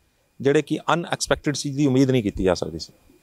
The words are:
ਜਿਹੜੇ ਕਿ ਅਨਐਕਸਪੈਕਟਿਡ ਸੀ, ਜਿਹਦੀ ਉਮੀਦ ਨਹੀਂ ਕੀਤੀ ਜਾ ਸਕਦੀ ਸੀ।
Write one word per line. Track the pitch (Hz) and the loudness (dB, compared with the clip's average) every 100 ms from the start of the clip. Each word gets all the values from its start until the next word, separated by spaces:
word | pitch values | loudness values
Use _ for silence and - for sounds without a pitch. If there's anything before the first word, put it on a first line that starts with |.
| _ _ _ - | _ _ _ -4
ਜਿਹੜੇ | 131 151 | 0 2
ਕਿ | 147 151 - | 0 -4 0
ਅਨਐਕਸਪੈਕਟਿਡ | 160 170 135 - 139 156 135 | -2 -2 -4 -2 -2 -2 -6
ਸੀ, | 147 | -4
ਜਿਹਦੀ | 135 147 | 0 2
ਉਮੀਦ | 131 135 | 4 4
ਨਹੀਂ | 131 | 2
ਕੀਤੀ | 101 - | 0 0
ਜਾ | 92 | 0
ਸਕਦੀ | 87 82 82 | 0 -2 -8
ਸੀ। | - _ _ _ | -14 _ _ _